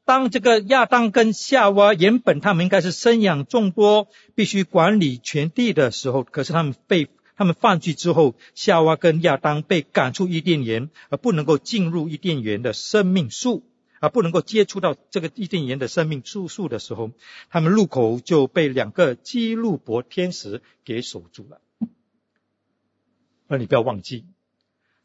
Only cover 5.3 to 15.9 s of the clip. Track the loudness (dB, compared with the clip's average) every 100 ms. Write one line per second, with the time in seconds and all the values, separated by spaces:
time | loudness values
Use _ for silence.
5.3 | -4 -4 -2 0 2 0 -2 -4 -4 -4
6.3 | -8 -4 -2 -4 -6 -2 -2 -2 _ _
7.3 | -2 -2 2 2 2 -2 -4 0 4 2
8.3 | 0 -12 -4 0 2 2 2 2 2 0
9.3 | 0 -2 -4 -2 -2 -2 -2 -2 -2 -4
10.3 | -2 -2 -2 -2 -4 -6 -14 -10 -6 -2
11.3 | 0 0 0 -2 -4 -2 -4 -6 -6 -6
12.3 | -4 -4 -4 -4 -8 -2 0 2 0 -2
13.3 | -4 -4 -4 -8 _ _ _ -2 0 0
14.3 | -2 -2 -2 -2 -2 -4 -4 _ -8 -8
15.3 | -8 -8 -6 -4 -6 -4